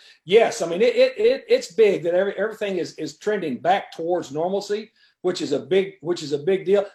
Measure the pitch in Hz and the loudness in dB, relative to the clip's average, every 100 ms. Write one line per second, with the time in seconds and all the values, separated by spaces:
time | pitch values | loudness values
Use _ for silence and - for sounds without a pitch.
0 | - _ - 208 214 - 170 170 247 226 | -18 _ 2 4 4 0 -4 0 2 4
1 | 254 - 220 269 - 254 - 175 214 165 | 2 4 0 0 0 0 0 4 4 4
2 | 165 175 202 190 208 214 208 185 160 - | 0 0 0 -2 -4 -4 -6 -4 -6 -8
3 | 156 - - 208 165 123 160 196 - - | -12 -8 -4 -4 -4 -4 0 0 -2 -8
4 | 165 180 135 139 170 196 196 208 220 _ | -2 -2 -2 -4 -2 -2 -4 -6 -8 _
5 | _ _ 180 180 139 139 123 190 190 - | _ _ -4 -2 -2 -4 0 0 0 -6
6 | 160 175 147 143 147 190 156 202 196 | -6 -6 -4 -4 -2 -2 2 0 0